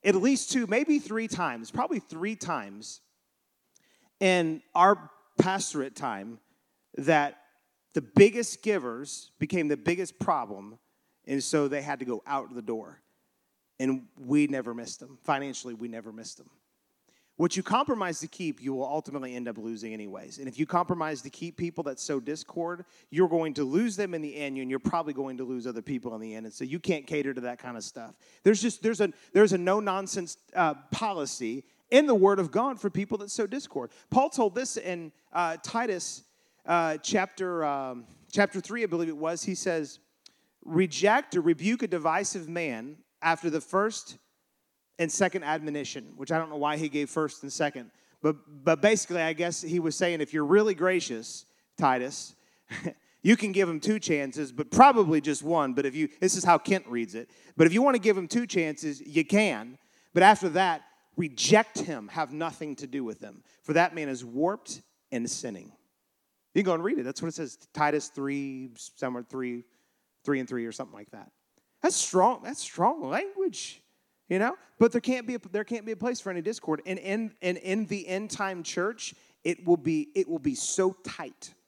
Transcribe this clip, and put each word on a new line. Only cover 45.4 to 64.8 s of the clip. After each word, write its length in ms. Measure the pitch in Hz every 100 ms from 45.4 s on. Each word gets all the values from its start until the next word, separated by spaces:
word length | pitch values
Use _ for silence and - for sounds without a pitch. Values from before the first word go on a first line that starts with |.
admonition," 720 | 147 160 151 147 135 139 110 -
which 160 | 135
I 60 | 160
don't 120 | 160
know 60 | 151
why 200 | 147 151
he 120 | 156
gave 220 | 143 143
first 320 | 160 151 -
and 100 | 139
second. 380 | - 151 135 117 _ _ _
But, 420 | 151 147 - 147
but 160 | 139 160
basically, 400 | 202 214 - 175
I 140 | 160
guess 260 | 160 170 170
he 200 | 175 175
was 160 | 160 147
saying, 260 | 175 170
if 100 | 147
you're 140 | 156 147
really 280 | 196 214
gracious, 720 | 170 180 185 - 113 113 - - _ _ -
Titus, 580 | 151 127 127 - - _ _ _ _
<laughs> 520 | - 269 - _ _
you 140 | 180 220
can 160 | 208
give 160 | 190 185
him 120 | 160
two 180 | 202 214
chances, 520 | - 151 139 143 139
but 200 | 123 151
probably 500 | 190 269 240 180 156
just 220 | 151 143
one. 320 | 143 170 135
But 100 | 127
if 100 | 139
you, 140 | 143 151 -
this 140 | 185
is 100 | 175
how 120 | 175 160
Kent 300 | - 190 -
reads 280 | 120 113
it. 140 | 110 120 _ - -
"But 100 | 160
if 80 |
you 80 | 190
want 140 | 277 247
to 40 |
give 160 | 202 196
him 120 | 170
two 180 | 233 240
chances, 560 | 196 160 147 156 139
you 220 | - 165
can. 520 | 156 202 214 117 117 127 _ _ _
But 80 | 170
after 260 | 190 214 190
that, 320 | 160 190 156 - _ _ -
reject 640 | 165 120 120 208 220 -
him, 280 | - 139 104
have 240 | 165 147
nothing 440 | 151 165 - 156 135
to 100 | 139
do 180 | 135
with 160 | 120 104
him. 220 | 107 - _ _
For 120 | -
that 200 | 156 175
man 140 | 165 147
is 160 | 127
warped 560 | 123 123 165 220 - -